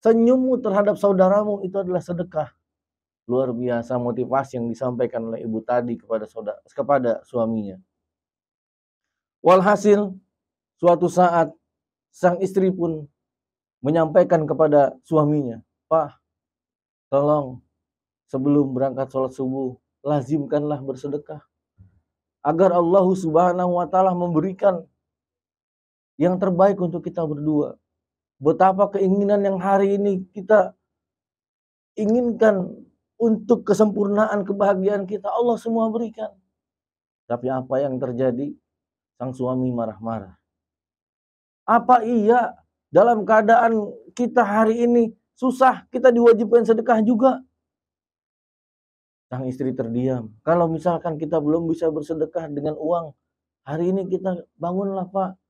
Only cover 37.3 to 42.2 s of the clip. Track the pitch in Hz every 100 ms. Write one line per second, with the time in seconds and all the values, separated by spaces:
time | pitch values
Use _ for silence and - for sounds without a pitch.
37.3 | 120 123 131 131 131 139 127 131 120 131
38.3 | 120 143 - _ _ _ _ _ _ 131
39.3 | 127 127 127 127 120 113 98 113 113 95
40.3 | 92 _ _ _ _ _ _ _ _ _
41.3 | _ _ _ - 233 240 247 226 240